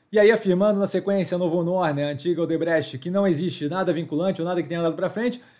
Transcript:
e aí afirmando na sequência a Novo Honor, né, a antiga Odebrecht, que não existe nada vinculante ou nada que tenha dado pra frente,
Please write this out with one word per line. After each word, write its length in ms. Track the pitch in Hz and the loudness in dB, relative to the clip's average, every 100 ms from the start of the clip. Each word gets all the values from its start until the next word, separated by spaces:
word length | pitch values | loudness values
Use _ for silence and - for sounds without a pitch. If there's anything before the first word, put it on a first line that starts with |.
| _ | _
e 60 | 208 | 4
aí 120 | 208 | 6
afirmando 480 | 214 196 180 208 202 | 4 2 2 2 2
na 80 | 190 | 0
sequência 480 | 185 196 202 170 | -2 0 0 0
a 40 | 180 | -2
Novo 200 | 180 175 | 0 0
Honor, 340 | 170 185 165 | 0 0 0
né, 120 | 143 | 0
a 80 | 147 | -4
antiga 280 | 143 175 170 | -4 -2 -2
Odebrecht, 580 | 160 160 170 160 - 127 | 0 0 2 2 -2 -8
que 120 | 180 | -2
não 160 | 196 196 | 2 2
existe 420 | 151 175 - 147 | 2 -2 -4 -4
nada 240 | 180 180 | -2 0
vinculante 480 | 170 147 151 190 185 | 0 -2 -2 -2 -2
ou 60 | 170 | -2
nada 160 | 180 | -2
que 60 | 135 | -4
tenha 120 | 170 | -2
dado 140 | 165 | -2
pra 160 | 151 185 | 0 -4
frente, 320 | 208 240 247 - | -2 -4 -4 -12